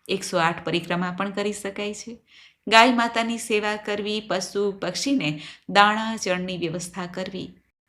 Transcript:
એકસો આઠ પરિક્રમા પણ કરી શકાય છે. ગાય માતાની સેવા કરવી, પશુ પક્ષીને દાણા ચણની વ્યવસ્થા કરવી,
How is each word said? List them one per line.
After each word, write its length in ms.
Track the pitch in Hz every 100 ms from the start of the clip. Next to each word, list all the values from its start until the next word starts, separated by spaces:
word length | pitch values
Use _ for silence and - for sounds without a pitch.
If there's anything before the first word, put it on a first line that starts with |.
| -
એકસો 280 | 190 - 180
આઠ 260 | 165 170
પરિક્રમા 520 | 160 170 170 175 180 180
પણ 120 | 202
કરી 240 | 202 208
શકાય 400 | 202 196 196 208
છે. 240 | 208 - 233 _ - - _ -
ગાય 260 | 226 247
માતાની 440 | 240 233 233 233 233
સેવા 380 | - 214 208 214
કરવી, 440 | - 208 208 214
પશુ 520 | 214 185 185 202 202
પક્ષીને 680 | 196 175 180 277 277 151 151 - - -
દાણા 480 | 190 208 214 220 220
ચણની 400 | 196 180 185 180
વ્યવસ્થા 480 | 170 170 - 190 175
કરવી, 440 | 185 190 190 - - _ _